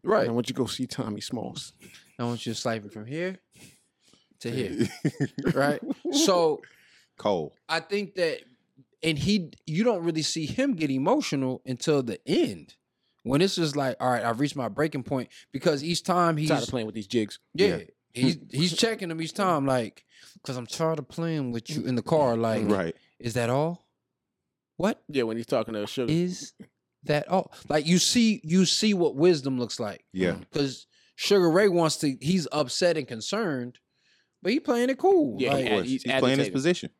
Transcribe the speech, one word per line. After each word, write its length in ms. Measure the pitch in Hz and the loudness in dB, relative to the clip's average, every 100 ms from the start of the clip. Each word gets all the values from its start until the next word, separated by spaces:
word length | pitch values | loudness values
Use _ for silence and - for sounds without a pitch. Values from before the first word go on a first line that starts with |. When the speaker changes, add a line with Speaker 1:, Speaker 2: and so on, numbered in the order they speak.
Speaker 1:
Right. 180 | 165 214 | 2 2
Speaker 2:
And 80 | 120 | 2
I 20 | |
want 160 | 117 120 | 0 -2
you 60 | |
to 40 | 127 | -2
go 80 | 117 | -4
see 200 | - 131 | -4 -6
Tommy 340 | - 117 104 | -6 -6 -6
Smalls. 520 | - 120 - - - _ - - _ - | -8 -8 -8 -12 -16 _ -20 -20 _ -6
Speaker 1:
I 60 | |
want 200 | 120 120 - | -6 -4 -6
you 60 | |
to 60 | 110 | -6
slice 260 | 123 113 | -4 -6
it 80 | 101 | -8
from 140 | 107 110 | -14 -10
here 320 | 151 180 190 _ _ - _ _ _ _ _ _ _ | -8 -8 -8 _ _ -20 _ _ _ _ _ _ _
to 100 | 117 | -8
here. 380 | 127 107 - 120 - 156 - | -6 -6 -2 -4 -2 -4 -2
Speaker 3:
<laughs> 360 | 135 - - | -6 -2 -2
Speaker 1:
Right? 260 | 135 139 147 302 - - | 2 0 0 -6 -8 -2
So 500 | 285 311 180 165 147 - _ _ _ _ _ | 2 4 4 2 0 -8 _ _ _ _ _
Speaker 3:
Cole. 380 | 104 95 76 _ - | 0 0 -2 _ -4
Speaker 1:
I 120 | 160 | -4
think 340 | 165 202 196 | -2 -4 -4
that, 260 | 185 165 139 - _ _ _ _ _ | -2 -2 -2 -10 _ _ _ _ _
and 160 | 160 151 | -2 0
he, 320 | 147 208 160 - - | 2 2 0 -12 -6
you 180 | 160 | 0
don't 200 | 226 202 | 2 2
really 180 | 170 160 | 0 -2
see 240 | 147 165 156 | -2 -4 -4
him 280 | - 277 | -2 0
get 160 | 190 151 | 0 0
emotional 720 | 131 147 285 - 143 131 127 - | 0 2 2 2 -2 -2 -4 -6
until 360 | 127 - 147 | -6 0 0
the 180 | 120 95 - | 0 -6 0
end. 480 | 202 285 92 71 - _ _ _ _ | 0 0 -4 -14 -20 _ _ _ _
When 180 | 113 139 | -2 2
it's 140 | 190 190 | 2 2
just 200 | 160 143 | 0 0
like, 200 | 135 - | -2 0
"All 80 | 127 | 0
right, 140 | 123 | 2
I've 160 | 110 113 | 0 0
reached 160 | 143 143 | -2 -2
my 120 | 117 | -6
breaking 340 | 101 160 147 | -2 -2 -2
point," 260 | 117 135 120 - - | -4 -4 -4 -14 -12
because 320 | 135 175 147 | -2 0 0
each 180 | 156 170 | -2 -4
time 320 | - 180 170 156 | 0 2 4 2
he's 120 | 156 | 2
Speaker 2:
Tired 140 | 147 | 0
of 60 | 113 | 0
playing 180 | 127 110 | -4 -6
with 80 | |
these 140 | 110 104 | -8 -2
jigs. 320 | 120 107 - _ | 0 -2 -6 _
Speaker 1:
Yeah. 140 | 147 196 | 0 0
Speaker 3:
Yeah. 120 | 127 87 _ _ | 0 -8 _ _
Speaker 1:
He's, 240 | 120 127 - - | 0 0 0 -6
he's 260 | 131 175 165 | -2 0 2
checking 340 | 226 214 180 | 0 0 -6
him 100 | 165 | -6
each 140 | 160 | -6
time, 320 | - 196 160 139 | 0 2 2 2
like, 380 | 127 113 - _ _ - - | 0 0 -8 _ _ -20 -18
"'Cause 120 | - 127 | -10 -8
I'm 100 | 120 | -8
tired 320 | - 160 160 | -2 -2 -2
of 100 | 131 | -6
playing 440 | - 165 156 131 | -6 -4 -2 -4
with 160 | 117 - | -6 -6
you 160 | 147 | -6
in 100 | - | -2
the 80 | 123 | -2
car." 340 | - 160 135 117 | 2 2 4 2
Like, 300 | 117 107 104 | 0 0 2
Speaker 3:
Right. 280 | 101 82 - _ _ | 0 0 -6 _ _
Speaker 1:
"Is 160 | 120 | -6
that 160 | 123 117 | -2 0
all? 360 | 127 160 170 _ _ _ _ _ _ _ _ _ - | 0 0 -4 _ _ _ _ _ _ _ _ _ -2
What 260 | 185 233 - | -2 -2 -4
Speaker 2:
Yeah, 160 | 143 | -2
when 120 | 113 113 | 0 -2
he's 100 | 113 | -2
talking 280 | 131 113 | -2 -2
to 120 | 107 104 | -6 -6
Sugar. 240 | - 123 | -4 0
Speaker 1:
is 440 | 160 180 180 - _ - _ _ _ | 0 0 -4 -14 _ -20 _ _ _
that 240 | - 147 - | -2 -2 0
all?" 240 | 190 - - - | -2 -2 -12 -2
Like, 180 | 151 151 | 0 4
you 120 | 175 | 4
see, 420 | - 247 226 208 | 4 4 4 2
you 200 | 156 180 | 2 4
see 300 | 185 - 220 | 4 4 2
what 200 | 196 165 135 | 4 2 4
wisdom 420 | 175 165 135 127 | 4 4 0 -2
looks 200 | 120 - | -4 -4
like. 260 | 107 98 _ | -8 -8 _
Speaker 3:
Yeah. 240 | 92 92 95 - | 0 0 0 -6
Speaker 1:
'Cause 320 | 151 139 123 - _ _ - | -2 -2 -4 -18 _ _ -8
Sugar 340 | - 202 175 | 2 4 6
Ray 180 | 165 208 | 6 4
wants 280 | 175 160 - | 4 2 2
to, 180 | 151 131 | -2 -2
he's 260 | 135 185 147 | 0 0 0
upset 460 | 151 147 - 175 160 | -2 -2 2 2 2
and 100 | 127 | -4
concerned, 720 | 117 - 202 214 135 123 - _ _ _ _ _ _ | -10 -6 -4 -2 -4 -6 -12 _ _ _ _ _ _
but 100 | 175 | -2
he 80 | 262 | 0
playing 280 | - 240 247 | 0 0 0
it 100 | 269 | 2
cool. 380 | 370 392 285 - | 4 4 2 0
Speaker 2:
Yeah, 120 | 127 | 0
Speaker 1:
Like, 40 | 139 | 2
Speaker 2:
he 80 | 131 | 2
Speaker 3:
Of 40 | |
course. 160 | 101 92 | 0 0
Speaker 2:
he's 140 | 131 | -4
Speaker 3:
He's 80 | 123 | 0
playing 260 | 135 - 135 | 2 4 4
his 100 | 123 | 2
Speaker 2:
agitated. 40 | |
Speaker 3:
position. 360 | 120 147 180 - | 0 0 0 -4